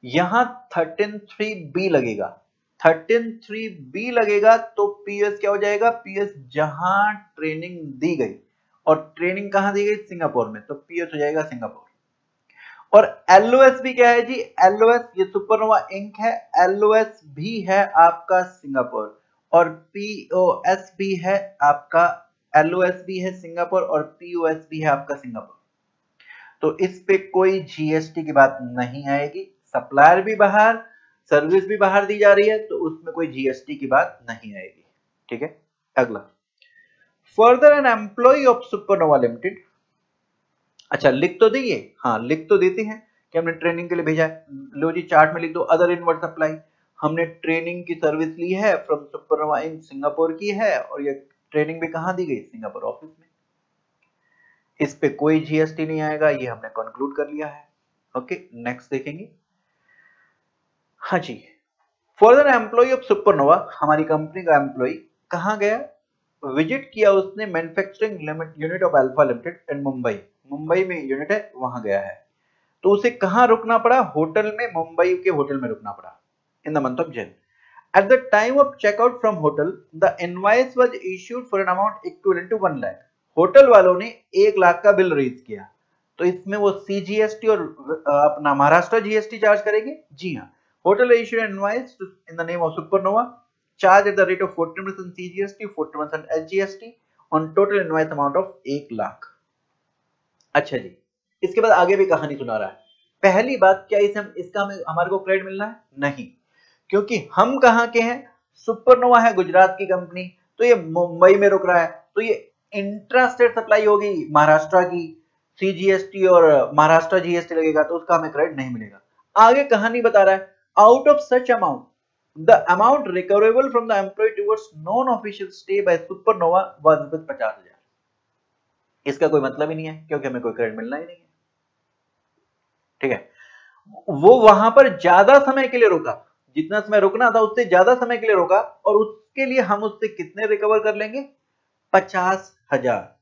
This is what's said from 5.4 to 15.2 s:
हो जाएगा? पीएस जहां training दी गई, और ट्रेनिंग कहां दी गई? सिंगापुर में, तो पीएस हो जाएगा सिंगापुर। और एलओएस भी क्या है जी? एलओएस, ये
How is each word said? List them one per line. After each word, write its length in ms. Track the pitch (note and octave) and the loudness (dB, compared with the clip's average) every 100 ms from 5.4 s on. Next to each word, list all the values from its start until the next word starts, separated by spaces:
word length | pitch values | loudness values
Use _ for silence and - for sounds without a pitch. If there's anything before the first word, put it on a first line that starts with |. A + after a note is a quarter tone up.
| G3+ | -4
हो 60 | G3+ | -2
जाएगा? 340 | G#3 G#3 A#3 | -2 0 -2
पीएस 440 | A#3 F#3+ G3 G3+ C#3+ | -2 -10 -8 -8 -8
जहां 800 | B2+ D3 D3+ C#3+ F3+ G3 G#3 | -12 -4 -4 -4 -2 0 0
training 680 | G3+ _ - D#3 D#3 F3 F3+ D3+ | -4 _ -10 -8 -8 -12 -14 -16
दी 220 | B2+ D#3 D#3+ | -6 -6 -4
गई, 180 | A2+ - _ _ _ _ - | -6 -8 _ _ _ _ -2
और 280 | D#3 - - | -2 -2 -8
ट्रेनिंग 360 | F3 F#3+ G3+ | -6 -6 -4
कहां 220 | G3 G3 | -2 -2
दी 100 | G3+ | -2
गई? 120 | G3+ G#3 | -2 -4
सिंगापुर 520 | - F3 D#3 B2 A2+ | -8 -6 -4 -2 -4
में, 140 | G#2+ | -8
तो 120 | - | -16
पीएस 340 | C#3+ _ E3+ E3 | -16 _ -10 -8
हो 40 | D3+ | -6
जाएगा 240 | D3 D#3 | -4 -4
सिंगापुर। 420 | D3+ B2 A2 - _ _ _ _ _ _ _ _ - - - | -8 -10 -14 -16 _ _ _ _ _ _ _ _ -20 -20 4
और 320 | G#3 G3 - - | 6 6 -2 6
एलओएस 500 | F#3+ A3 B3+ C4+ B3+ | 6 6 6 6 4
भी 140 | C4 | -6
क्या 160 | B3 A#3+ | 2 4
है 120 | A#3+ | 4
जी? 120 | A#3 C4 | 0 -6
एलओएस, 600 | - - F#3 G#3 A3+ A#3+ A#3+ | -10 2 2 4 2 2 -2
ये 60 | F#3 | -6